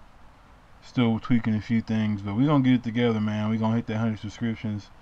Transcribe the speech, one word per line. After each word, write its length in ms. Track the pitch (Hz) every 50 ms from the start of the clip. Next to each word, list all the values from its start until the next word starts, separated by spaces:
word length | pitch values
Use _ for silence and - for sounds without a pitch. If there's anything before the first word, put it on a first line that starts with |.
| - - - - - - - - - - - - - - - -
still 360 | - - - 135 123 117 113 107
tweaking 380 | - - 127 117 - 113 110
a 60 | 107
few 200 | 101 - 117 113
things, 400 | 110 - 113 110 110 107 107 101
but 140 | 101 101 98
we 100 | 110 135
gonna 160 | 156 151 143
get 120 | 131 127 127
it 100 | 120 -
together, 380 | 120 107 120 120 120 113 107
man. 280 | 107 107 107 107 107 107
We 60 | 113
gonna 220 | 110 110 110 113 117
hit 100 | 113 -
that 120 | 107 110
hundred 200 | 117 113 110 104
subscriptions 720 | - 107 - - 120 117 110 - - 110 104 104 - - - -